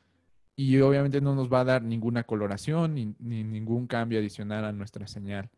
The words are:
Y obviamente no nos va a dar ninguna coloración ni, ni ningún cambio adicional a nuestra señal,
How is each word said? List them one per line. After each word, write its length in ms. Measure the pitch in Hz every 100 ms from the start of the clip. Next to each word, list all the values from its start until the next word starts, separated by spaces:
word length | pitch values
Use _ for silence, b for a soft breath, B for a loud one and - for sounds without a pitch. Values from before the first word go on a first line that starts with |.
| b b b _ _ -
Y 220 | 135 135
obviamente 420 | 135 139 139 139
no 140 | 139
nos 180 | 139 127
va 80 | 127
a 40 |
dar 180 | 127 127
ninguna 420 | 113 117 113 120
coloración 680 | 117 107 101 101 - 160 165
ni, 220 | 147 107 -
ni 240 | 120 113
ningún 460 | 110 107 110 120 123
cambio 320 | 117 117 110
adicional 440 | 104 - 104 107
a 80 | 107
nuestra 360 | 104 104 - 101
señal, 420 | 110 98 101 -